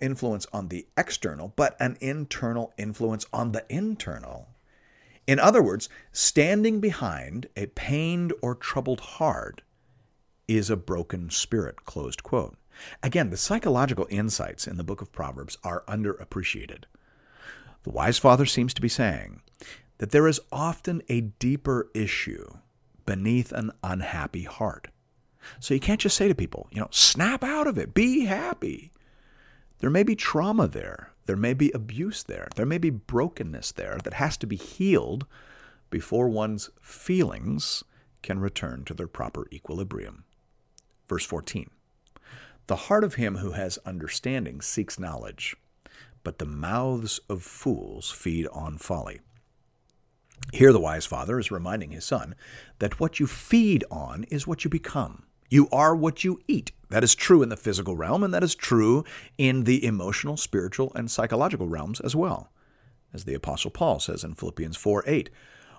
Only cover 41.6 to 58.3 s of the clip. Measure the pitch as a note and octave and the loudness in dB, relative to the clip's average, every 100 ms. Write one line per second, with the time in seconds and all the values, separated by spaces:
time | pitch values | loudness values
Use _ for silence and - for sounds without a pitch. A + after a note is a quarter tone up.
41.6 | - - _ _ _ - - - - - | -10 -14 _ _ _ -20 -20 -20 -20 -12
42.6 | - F#2+ - G#3 G#3 - A2 F#2+ G2 E2+ | -4 -4 2 2 2 0 -2 -2 -4 -4
43.6 | F#2+ - - F2+ - - B2+ C3 E2 C2+ | -6 -6 -10 -10 -8 -6 -4 -4 -4 -8
44.6 | - - G2+ - F2+ C#2 G#1+ - - - | -6 -4 -4 -6 -8 -8 -10 -10 -10 -10
45.6 | _ _ - - - - E2 - D2 D2 | _ _ -20 -20 -20 -14 -10 -8 -8 -6
46.6 | D#2+ A2+ C3 B2 A2 - - G2 - - | -4 -2 0 -2 -4 -6 -6 -8 -8 -6
47.6 | C3+ G2 G1+ G#1 - - F2+ E2 D#2 D2+ | -2 -2 -4 -10 -10 -6 -4 -2 -2 -6
48.6 | D#2+ D2+ - E2+ G1+ - - _ _ _ | -10 -8 -6 -6 -6 -12 -20 _ _ _
49.6 | _ _ _ _ _ _ _ - - - | _ _ _ _ _ _ _ -14 -4 10
50.6 | C3+ A2+ D#2 D#2+ - - F2+ B2 G#2 F#2+ | 12 12 6 -2 -4 -6 -4 -4 -4 -4
51.6 | F2 G#2+ D2+ D#2+ - B2 C#2+ - - - | -4 -6 -8 -10 -4 -4 -4 -14 -18 -20
52.6 | - - G#2 - D#3+ - C#3+ - - A#3 | -20 -4 -2 0 -2 0 -2 -2 4 6
53.6 | G#3+ F3 - D#3 C2 C#2 A#3 D3 D3+ D#3 | 6 4 0 -6 -8 -8 -6 -6 -4 -4
54.6 | D#3+ D#3+ - D3 A2 - - _ - C#3 | -2 -4 -4 -6 -6 -8 -20 _ 4 8
55.6 | C#3+ B2+ D#3 E3 D#3+ - F#3 F3+ - G#3 | 8 8 6 6 2 0 -2 -2 0 -2
56.6 | - - - A2 A#2+ - - F3 A#2+ G#2+ | -2 -12 -4 2 4 6 8 10 8 2
57.6 | A2 F#2+ G2 E2+ D#2+ D#3+ G3 | -2 -2 -2 -2 0 0 2